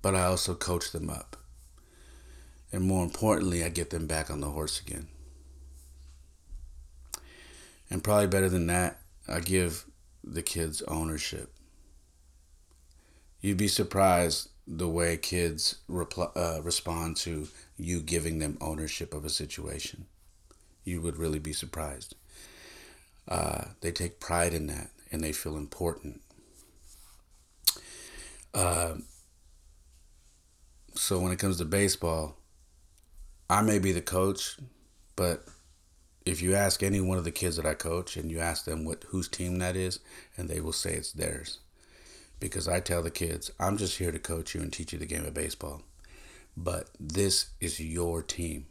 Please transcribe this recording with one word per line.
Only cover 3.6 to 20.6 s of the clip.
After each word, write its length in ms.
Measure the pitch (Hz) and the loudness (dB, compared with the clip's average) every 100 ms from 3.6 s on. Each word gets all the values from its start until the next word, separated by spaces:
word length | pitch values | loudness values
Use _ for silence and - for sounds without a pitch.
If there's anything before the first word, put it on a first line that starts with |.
I 60 | 85 | 2
get 220 | 85 82 | 0 -2
them 160 | 85 80 | -2 0
back 240 | 78 78 | 0 0
on 100 | 76 | -2
the 100 | 71 | -2
horse 300 | 73 76 - | -2 -2 -4
again. 280 | - 87 78 - - - - - - - - - - - - - - - - - - - - - - - - - - - - | -6 -10 -10 -16 -20 -20 -20 -20 -18 -18 -20 -20 -20 -20 -20 -20 -14 -12 -12 -14 -18 -18 -14 -14 -14 -20 -20 -20 -20 -20 -6
And 120 | 92 | -4
probably 260 | 95 104 101 | 4 6 6
better 200 | 95 95 | 6 6
than 200 | 90 85 | 6 4
that, 340 | 90 90 - - - - | 4 2 -2 -18 -16 -4
I 120 | 85 | -2
give 440 | 85 95 87 78 - - - - | 2 4 4 0 -10 -20 -20 -20
the 200 | - 78 | -8 -4
kids 380 | - 85 82 76 | -2 -2 -2 -4
ownership. 680 | - 80 80 78 - - - - - - - - - - - - - - - - - - - - - - | -4 -2 -2 -2 -4 -6 -10 -16 -20 -20 -20 -20 -20 -20 -20 -20 -20 -20 -20 -20 -20 -20 -20 -20 -20 -4
You'd 160 | 98 95 | 0 2
be 100 | 101 | 4
surprised 800 | - - 98 95 90 85 78 - - - | 2 2 6 8 8 6 2 -4 -14 -10
the 220 | 80 87 | -2 0
way 300 | 82 85 82 | 2 2 2
kids 580 | - 90 85 78 - - - | 0 2 2 2 -2 -2 -6
repl-, 440 | 90 82 - 87 | -4 -2 -2 -2
uh, 280 | - 85 82 | 0 0 0
respond 560 | 80 85 - 85 82 80 | -2 -2 0 -2 -2 -2
to 300 | - 80 78 - - - | -4 -4 -6 -12 -20 -8
you 240 | 82 87 | -2 -2
giving 380 | 78 85 80 80 | 0 0 0 0
them 200 | 76 71 | -2 -2
ownership 520 | 78 78 78 - 85 | -4 -4 -4 -6 -6
of 120 | 76 | -8
a 60 | 71 | -4
situation. 760 | - 73 - 78 71 - - 92 - - - _ - | -4 -4 -8 -8 -6 -8 -10 -16 -20 -20 -20 _ -20